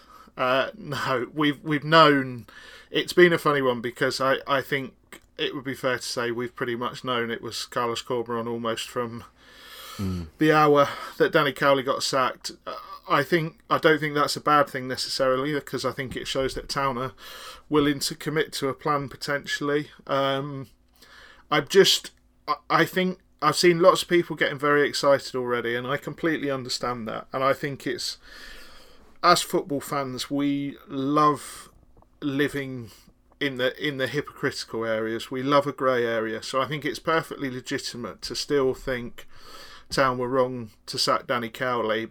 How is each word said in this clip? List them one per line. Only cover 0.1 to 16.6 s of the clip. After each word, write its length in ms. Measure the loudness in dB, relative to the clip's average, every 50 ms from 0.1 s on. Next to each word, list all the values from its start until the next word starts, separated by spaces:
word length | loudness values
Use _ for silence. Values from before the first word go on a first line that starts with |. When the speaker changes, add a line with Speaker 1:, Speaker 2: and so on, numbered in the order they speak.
| -20 -20 -20 -20 _ -2
Speaker 1:
Uh, 320 | 0 2 2 2 0 -2 -6 -12
no, 500 | -10 -8 -6 -4 -2 -2 0 -2 -2 -4 -2
we've, 260 | 2 2 2 2 0 -2
we've 200 | -2 -2 -2 0
known, 600 | 6 8 8 10 10 8 4 2 -2 -8 -12 -14 -16 -20 -20 -20 -20 -20 -20 -18 _
it's 220 | -2 -2 -2 2 8
been 200 | 8 8 8 8
a 60 | 4
funny 220 | 2 2 2 4 2
one 180 | 2 0 0
because 400 | -4 -6 -2 0 0 0 0 0
I, 140 | 2 2 2 0 0
I 160 | 0 0 0
think 320 | 0 -2 -4 -4 -4 -8 -14 _ _ _ -20 -20 _ _ _
it 200 | -6 -6 -4 -4
would 80 | -6 -8
be 100 | -8 -8
fair 240 | -4 -2 -2 -2 -2
to 60 | -4
say 260 | -6 -4 -2 -2 -2
we've 260 | -2 -4 -6 -8 -6
pretty 200 | -6 -4 -4 -4
much 280 | -4 -4 -6 -8 -8 -6
known 280 | -4 -2 -2 -2 -2
it 100 | -4 -6
was 240 | -8 -8 -8 -8 -10
Carlos 380 | -6 -4 -2 -2 -2 -2 -4 -4
Corberán 420 | -4 -4 -4 -2 -2 -4 -4 -4
almost 420 | -4 -6 -4 -4 -4 -4 -4 -6 -6
from 340 | -6 -6 -6 -6 -8 -12 -16 -16 _ _ -20 -20 -20 -20 -20 -20 -20 -18 -18 -16 -10 -6
Speaker 2:
Mm. 300 | -4 -4 -4 -4 -8 -10 -4 _
Speaker 1:
the 140 | 2 4
hour 380 | 6 6 6 6 8 6 6 4 2 -8 -10 -12 0 2
that 140 | 2 4
Danny 200 | 4 4 2 2
Cowley 300 | 0 2 4 4 4 4
got 220 | 2 0 -2 -2 -2
sacked. 480 | 0 0 2 2 0 -2 -4 -12 -14 -14 -12 _ -12
Uh, 80 | -12 -12 -14 -16 -18 -16 -4 0
I 140 | 2 2 2
think, 340 | 2 0 0 0 -2 -8 _ _ _
I 120 | -2 4
don't 200 | 6 4 4 4
think 140 | 2 -2 0
that's 220 | 0 0 0 0
a 60 | -2
bad 280 | 2 4 6 6 6 4
thing 180 | 0 -8 -6 -6
necessarily, 680 | -6 -6 -6 -6 -2 0 2 2 2 2 0 -2 -2
because 280 | -4 -4 -4 -6 -4 -4
I 60 | -4
think 240 | -4 -4 -8 -8 -8
it 120 | -8 -8 -4
shows 260 | -2 -2 -2 -2 -2
that 160 | -6